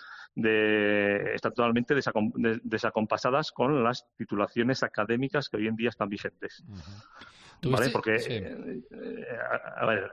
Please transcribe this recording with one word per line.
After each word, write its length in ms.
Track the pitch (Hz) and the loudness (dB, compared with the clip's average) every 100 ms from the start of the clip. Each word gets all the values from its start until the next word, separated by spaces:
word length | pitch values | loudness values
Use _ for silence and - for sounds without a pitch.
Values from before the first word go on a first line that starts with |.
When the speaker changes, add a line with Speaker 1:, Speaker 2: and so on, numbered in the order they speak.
| - - - - | -18 -18 -10 0
Speaker 1:
de, 960 | 110 110 107 107 104 104 101 101 98 | 2 4 4 4 4 4 4 2 0
están 200 | 107 117 | -2 -2
totalmente 420 | 117 117 117 120 139 | 2 2 2 2 2
desacom-, 340 | 120 110 107 123 | 2 0 0 0
de-, 240 | 113 113 | 0 0
desacompasadas 880 | 117 110 110 110 110 107 131 139 151 | -2 -2 0 0 0 0 2 0 0
con 320 | - 127 147 | 0 2 4
las 220 | 117 127 - - | 2 0 -8 -12
titulaciones 680 | 139 101 101 117 120 127 | -4 0 0 0 0 0
académicas 640 | 117 - 104 120 135 147 - | -2 -2 0 0 0 -2 -2
que 80 | 104 | -2
hoy 100 | 110 | -2
en 80 | 110 | 0
día 140 | 117 | -2
están 200 | - 104 | -2 -4
vigentes. 540 | 101 - - 98 - - | -4 -8 -10 -14 -14 -16
Speaker 2:
Ujú. 1040 | 98 98 104 - - - - - - 131 | -16 -14 -18 -20 -20 -20 -20 -20 -6 0
Speaker 1:
¿Vale? 180 | 127 127 | 2 2
Speaker 2:
¿Tuviste? 0 | |
Speaker 1:
Porque, 300 | - 110 113 | 0 2 0
Speaker 2:
Sí. 140 | - | 0
Speaker 1:
eh, 500 | 110 98 - - - - - - - 123 117 123 | -6 -6 -10 -10 -12 -12 -14 -12 -10 -10 -8 -4
a, 300 | 117 - - | -6 -6 -4
a 40 | 123 | 0
ver, 240 | 107 101 | 0 -4